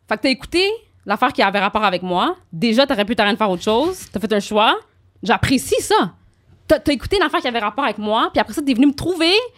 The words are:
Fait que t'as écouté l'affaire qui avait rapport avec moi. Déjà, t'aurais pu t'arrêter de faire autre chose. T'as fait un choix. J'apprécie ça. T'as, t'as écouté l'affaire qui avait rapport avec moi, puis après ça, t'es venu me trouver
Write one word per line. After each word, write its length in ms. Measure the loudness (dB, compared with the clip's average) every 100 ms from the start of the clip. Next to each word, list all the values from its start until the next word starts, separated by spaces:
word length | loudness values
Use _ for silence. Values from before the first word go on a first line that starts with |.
| -8
Fait 80 | -2
que 60 |
t'as 60 | -2
écouté 400 | -2 -2 -2 0 -2 _ _ -6
l'affaire 260 | 0 0
qui 80 | 2
avait 180 | 2 2
rapport 240 | -2 0
avec 200 | 0 -2
moi. 320 | -2 -2 -2 -4 _
Déjà, 320 | -4 0 2 2
t'aurais 200 | 0 -2
pu 100 | 0
t'arrêter 180 | 0
de 40 | 0
faire 100 | 0
autre 140 | -2
chose. 420 | 0 0 0 -4 -10
T'as 80 | -8
fait 120 | -2
un 60 | -2
choix. 360 | 0 2 2 2 -4 _ _ _
J'apprécie 560 | 0 0 2 0 0 -2
ça. 320 | 2 0 0 -4 _ _ _ _ 0
T'as, 120 | 0
t'as 120 | 2
écouté 260 | -2 -2 0
l'affaire 220 | 0 -2
qui 60 | -2
avait 120 | -4
rapport 240 | -4 -2 -4
avec 120 | -2
moi, 300 | -2 0 0
puis 80 | 0
après 140 | -2
ça, 80 | -2
t'es 120 | 0
venu 140 | 4 4
me 60 |
trouver 380 | 2 -4 0 2 2 0